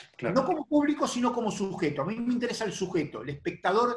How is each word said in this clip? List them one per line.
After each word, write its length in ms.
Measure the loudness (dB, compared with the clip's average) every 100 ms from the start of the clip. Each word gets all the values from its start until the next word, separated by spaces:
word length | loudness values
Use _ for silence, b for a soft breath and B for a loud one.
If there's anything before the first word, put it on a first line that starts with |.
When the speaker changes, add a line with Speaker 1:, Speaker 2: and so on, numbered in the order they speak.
| B -6
Speaker 1:
Claro. 180 | 0 2
Speaker 2:
No 100 | 2
como 200 | 0 2
público, 400 | 4 4 2 0
sino 240 | 0 0
como 180 | 2 -2
sujeto. 520 | -2 -4 0 -2 0
A 40 | -2
mí 100 | -2
me 160 | -2
interesa 320 | 0 -2 -2 -4
el 80 |
sujeto, 480 | -2 -2 0 -2 -6
el 80 | -8
espectador 680 | -8 -8 -2 2 4 2